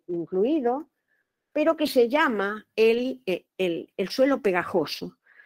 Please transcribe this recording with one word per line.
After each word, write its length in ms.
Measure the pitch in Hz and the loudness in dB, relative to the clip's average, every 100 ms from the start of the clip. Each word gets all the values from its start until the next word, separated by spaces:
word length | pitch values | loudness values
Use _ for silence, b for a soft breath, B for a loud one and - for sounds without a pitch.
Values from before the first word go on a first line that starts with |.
| - | -8
incluido, 840 | 175 165 185 233 320 240 262 - _ _ _ _ _ _ | -8 -4 -2 0 0 -2 -4 -8 _ _ _ _ _ _
pero 240 | 302 311 320 | 0 0 0
que 120 | 302 | 2
se 200 | 262 240 | 2 4
llama 560 | 294 320 208 196 214 - - | 4 2 0 -4 -6 -6 2
el, 460 | 226 233 254 254 - | 2 2 -2 -6 -6
eh, 200 | 175 - - | -6 -6 -4
el, 340 | 185 160 - - | -4 -4 -8 -8
el 120 | 190 | -4
suelo 320 | - 269 277 | 0 2 2
pegajoso. 800 | 208 180 170 185 147 - 180 - b b | 0 0 0 -2 -2 -6 -12 -16 b b